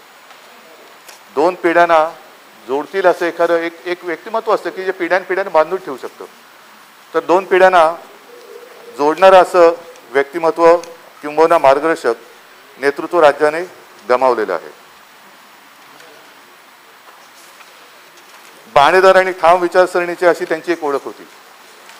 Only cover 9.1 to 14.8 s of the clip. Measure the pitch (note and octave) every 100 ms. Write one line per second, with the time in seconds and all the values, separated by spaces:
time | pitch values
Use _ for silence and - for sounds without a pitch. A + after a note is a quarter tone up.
9.1 | D#3 F#3+ F#3+ F3 F#3 E3+ E3+ - - -
10.1 | C3 C#3 F3 E3 D#3+ E3+ F3 E3+ - -
11.1 | - D3 D3+ E3 E3 C#3 C#3 D#3+ D#3 B2+
12.1 | A#2 - - - - - - C#3 C#3+ D#3+
13.1 | F3 D3+ C#3 D3+ D#3+ F3+ - - - -
14.1 | B2 C3 A#2 G2+ E2+ D#2 -